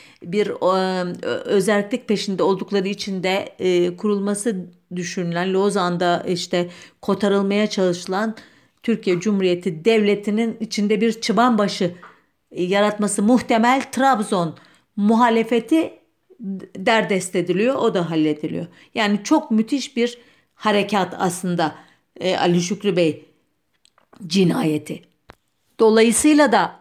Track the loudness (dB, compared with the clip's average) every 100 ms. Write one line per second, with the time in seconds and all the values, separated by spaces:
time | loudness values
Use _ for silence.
0 | -20 -20 -6 -2 -2 -2 0 0 0 -2
1 | -4 -6 -6 -6 -2 0 2 0 0 -4
2 | -2 -4 -2 0 0 0 -2 -2 -2 -6
3 | -6 -4 -2 -2 -4 -4 0 2 0 -2
4 | -2 -2 -2 -2 -2 -4 -8 -16 -12 -8
5 | -8 -6 -4 -2 0 0 2 0 0 0
6 | 0 0 -2 -4 -2 -2 -4 -8 -20 _
7 | -4 0 2 2 0 0 0 0 0 0
8 | -4 -4 -4 -8 -16 _ _ _ -4 -2
9 | 0 -2 0 0 2 0 -2 -2 2 2
10 | 2 0 -2 -2 -2 -4 -6 -2 0 2
11 | 0 0 -2 2 4 4 0 0 -4 -4
12 | -18 -20 _ _ _ -6 0 2 2 0
13 | -2 0 2 2 2 2 4 2 0 0
14 | 2 2 0 -2 -2 -6 -18 _ _ -2
15 | 2 4 4 2 2 0 2 0 0 -6
16 | _ _ _ -14 -10 -10 -12 -6 0 2
17 | 2 -2 -2 -4 -2 0 0 0 0 0
18 | -2 0 0 -2 -6 -8 -10 -16 _ -4
19 | 0 0 0 0 2 0 0 -2 -4 -4
20 | -4 -4 -20 _ _ _ 0 0 0 -2
21 | -2 -2 -4 -2 -4 -2 -2 -6 -20 _
22 | _ -8 -4 0 2 2 0 -4 -2 0
23 | 0 -2 -10 _ _ _ _ _ _ _
24 | _ -18 -4 2 2 2 0 -2 -6 -14
25 | _ _ -20 -20 _ _ _ 2 4 6
26 | 4 4 4 6 6 4 0 -4